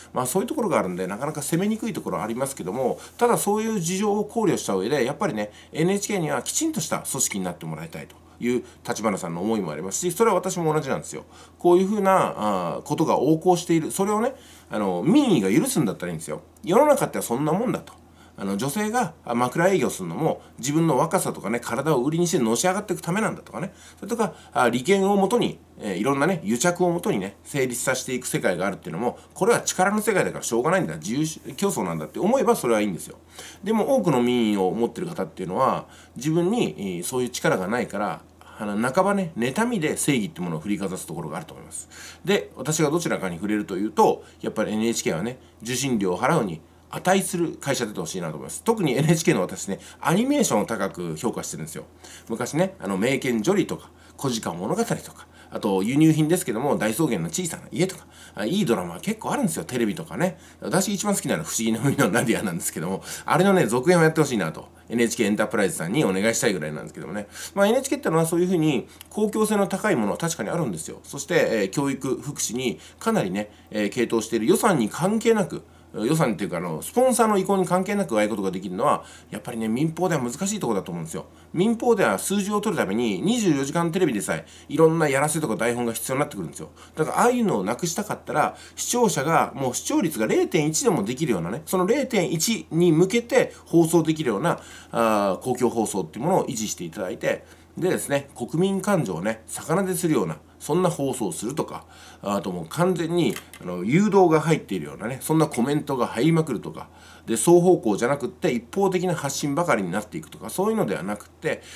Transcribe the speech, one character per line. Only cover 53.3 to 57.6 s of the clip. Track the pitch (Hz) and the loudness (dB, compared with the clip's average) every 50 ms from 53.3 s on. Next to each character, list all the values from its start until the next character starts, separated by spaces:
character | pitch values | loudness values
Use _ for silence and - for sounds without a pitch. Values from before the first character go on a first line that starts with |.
| 117 110 | -2 0
ジ | 107 170 | 2 2
ョ | 202 | 2
リ | 214 - | 2 0
と | - - | -2 -4
か、 | - - - - - - - - | -8 -10 -16 -20 -20 -20 -20 -12
小 | - - 131 117 - | -6 -4 -4 -4 -4
鹿 | - 98 | -4 -6
物 | 82 87 - - 175 | -6 -4 -4 -2 -2
語 | 220 226 | -2 -2
と | - 165 - - - | -2 -4 -6 -6 -10
か、 | - - - - - - - - | -18 -20 -20 -20 -20 -20 -18 -14
あ | - 104 | -8 -4
と | - 107 95 95 | -2 0 2 2
輸 | 98 113 135 | 0 2 4
入 | 147 156 160 | 6 6 6
品 | 151 151 156 147 | 6 6 4 2
で | 180 | 2
す | 180 - | 2 0
け | - | -2
ど | 104 110 | -2 -2
も、 | 139 143 110 | 0 0 0
大 | 95 104 110 | 0 0 0
草 | 110 - 160 | 0 0 0
原 | 135 113 87 | 0 0 -2
の | 82 82 | -2 -4
小 | - 185 185 | -4 -4 -4
さ | 160 - | -6 -6
な | 85 | -10